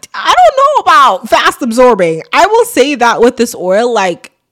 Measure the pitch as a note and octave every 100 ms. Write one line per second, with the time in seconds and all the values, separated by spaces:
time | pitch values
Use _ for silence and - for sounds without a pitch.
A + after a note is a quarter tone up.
0 | - - D#4+ D#5 F5 C5+ C#5+ C5 F#4+ D#4
1 | C4+ C#4+ A3+ E4 E4 - C4 A3+ B3 G3+
2 | E3+ D#3+ - C4+ F#4 A4 A4 D4 C#4 C4+
3 | A#3+ G3+ A#3+ B3 A#3+ - F3+ G3 B3 A3
4 | F#3+ E3 - _ _